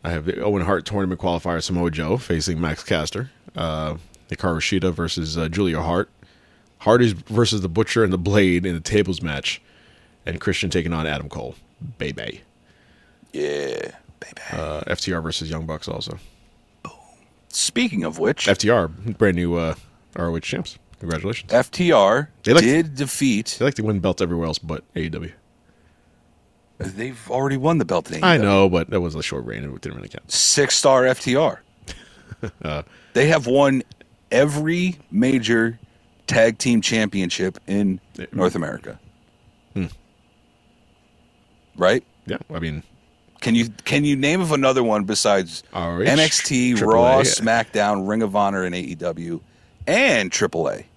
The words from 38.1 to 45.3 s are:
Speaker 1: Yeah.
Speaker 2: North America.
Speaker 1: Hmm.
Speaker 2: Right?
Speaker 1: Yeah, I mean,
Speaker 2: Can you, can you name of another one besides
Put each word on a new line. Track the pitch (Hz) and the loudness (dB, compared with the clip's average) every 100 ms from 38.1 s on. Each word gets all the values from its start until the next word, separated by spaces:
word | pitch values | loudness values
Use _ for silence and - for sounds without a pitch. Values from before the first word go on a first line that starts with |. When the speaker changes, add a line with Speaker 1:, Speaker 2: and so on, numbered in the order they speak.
Speaker 1:
Yeah. | - - | -16 -8
Speaker 2:
North | - 90 | 0 0
America. | - 78 - - - - _ _ _ _ _ _ | 0 -6 -8 -14 -18 -20 _ _ _ _ _ _
Speaker 1:
Hmm. | - 87 - _ _ _ _ _ _ _ _ _ _ _ _ _ _ _ _ _ - | -8 -8 -10 _ _ _ _ _ _ _ _ _ _ _ _ _ _ _ _ _ 0
Speaker 2:
Right? | 90 123 _ _ - | 2 2 _ _ -10
Speaker 1:
Yeah, | - - | -10 -8
I | 87 | -8
mean, | 82 76 - _ _ _ _ _ | -8 -8 -12 _ _ _ _ _
Speaker 2:
Can | 123 | 0
you, | 117 117 104 | 2 0 -4
can | - 143 | -2 0
you | 147 139 | 2 2
name | 143 180 | 2 2
of | 175 | 2
another | 147 135 131 | 2 4 4
one | 117 107 | 2 2
besides | 98 104 110 | 0 0 4